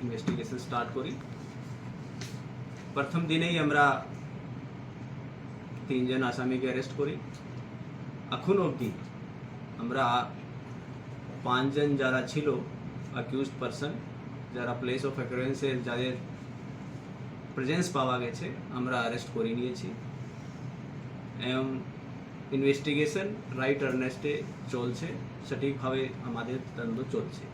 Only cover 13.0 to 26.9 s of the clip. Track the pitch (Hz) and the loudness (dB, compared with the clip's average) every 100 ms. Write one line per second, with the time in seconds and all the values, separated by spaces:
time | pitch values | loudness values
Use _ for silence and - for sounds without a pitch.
13 | - 127 123 131 135 - 123 - 143 185 | -6 -4 0 0 0 0 -4 -2 -2 -2
14 | - - - - - 123 120 123 123 131 | -6 -8 -8 -8 -6 -4 -2 0 0 2
15 | 135 131 120 127 131 135 139 123 117 120 | 0 0 0 2 2 2 2 2 0 2
16 | 127 123 - - - - - - - - | 2 0 -4 -8 -8 -10 -8 -8 -8 -8
17 | - - - - - - 131 165 175 143 | -10 -8 -8 -8 -6 -2 2 4 4 4
18 | 127 123 120 113 170 - - 127 127 123 | 4 2 0 -4 -6 -6 -4 -2 2 2
19 | 117 120 - 117 113 120 123 - - - | 2 0 -2 0 2 2 0 -2 -4 -6
20 | - - - - - - - - - - | -8 -8 -8 -8 -10 -8 -8 -8 -8 -8
21 | - - - - 120 131 131 131 - - | -8 -8 -8 -4 0 2 2 0 -4 -8
22 | - - - - - 135 139 139 151 143 | -10 -10 -10 -10 -2 6 8 6 6 4
23 | 151 190 196 214 - 123 131 139 135 127 | 4 4 0 -2 -4 0 4 4 4 4
24 | 127 - 147 147 - - - 127 123 117 | 2 2 0 0 -2 -6 -2 0 0 0
25 | 165 - - - - 123 139 135 131 131 | -2 -4 -6 -8 -4 0 2 2 0 2
26 | 131 127 120 117 117 127 - - 117 | 0 -2 -4 -4 -2 -2 -4 -4 -2